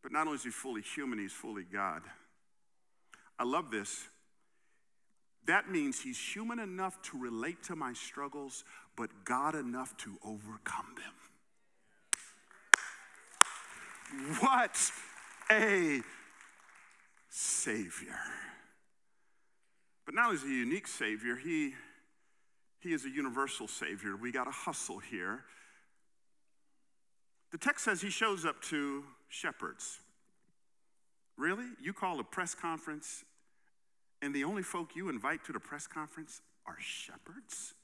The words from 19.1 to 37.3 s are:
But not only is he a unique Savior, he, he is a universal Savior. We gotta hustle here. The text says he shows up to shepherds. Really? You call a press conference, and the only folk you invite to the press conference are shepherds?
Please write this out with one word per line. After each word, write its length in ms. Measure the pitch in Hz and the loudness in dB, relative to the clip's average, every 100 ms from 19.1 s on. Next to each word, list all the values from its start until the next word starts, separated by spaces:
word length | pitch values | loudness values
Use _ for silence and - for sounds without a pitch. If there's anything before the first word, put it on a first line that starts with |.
| _ _ _ _ _ _ _ _ _ - | _ _ _ _ _ _ _ _ _ -4
But 80 | |
not 120 | 143 233 | 4 6
only 100 | 170 | 4
is 60 | |
he 60 | 135 | 2
a 80 | 131 | 2
unique 280 | 120 180 - | 2 0 -2
Savior, 500 | - 110 107 120 117 | -2 0 0 -2 -2
he, 380 | 151 160 143 135 - - - _ _ _ _ _ _ _ | 0 2 2 -2 -16 -20 -20 _ _ _ _ _ _ _
he 120 | 175 | 0
is 140 | 160 135 | 0 2
a 40 | |
universal 560 | 135 139 123 135 - 110 | 0 2 2 2 0 -4
Savior. 500 | - 78 98 101 98 | -2 -2 -2 -2 -2
We 140 | 120 | 0
gotta 180 | 127 123 | 0 0
hustle 480 | 143 - 147 - 101 | 0 -2 -2 -4 -6
here. 460 | - 104 90 120 - - - - - _ _ _ _ _ _ _ _ _ _ _ _ _ _ _ _ | -6 -4 -2 -2 -6 -20 -20 -20 -20 _ _ _ _ _ _ _ _ _ _ _ _ _ _ _ _
The 60 | - | 0
text 260 | 269 294 | 2 2
says 180 | - 185 | 2 2
he 80 | 196 | 0
shows 340 | 180 220 196 | 4 4 4
up 160 | 160 - | 2 0
to 400 | - 151 143 139 143 - - | -2 0 0 -2 -6 -18 -12
shepherds. 680 | - 165 - - - - - - _ _ _ _ _ _ _ _ _ _ _ _ - | -4 -4 -2 -8 -6 -8 -10 -16 _ _ _ _ _ _ _ _ _ _ _ _ 0
Really? 300 | 156 202 247 233 | 2 2 -2 -6
You 100 | 147 | -6
call 280 | 196 185 160 | -2 -2 0
a 40 | |
press 300 | 135 - 175 | -2 -2 -2
conference, 720 | - 170 160 - 151 - - - - - - _ _ _ _ _ _ | -2 -2 -2 -4 -8 -8 -10 -12 -20 -20 -20 _ _ _ _ _ _
and 120 | 143 | -2
the 100 | 139 | 0
only 180 | 143 208 | 2 0
folk 280 | 180 180 165 | 0 -2 -4
you 140 | 160 190 | -4 -2
invite 360 | 127 131 160 - | 0 0 0 -2
to 60 | |
the 80 | 120 | -6
press 260 | - 147 - | -6 -10 -6
conference 540 | 160 151 - 156 - - _ - | -6 -6 -8 -12 -14 -18 _ -14
are 100 | 170 | -8
shepherds? 960 | - - - - - | -6 -6 -8 -12 -16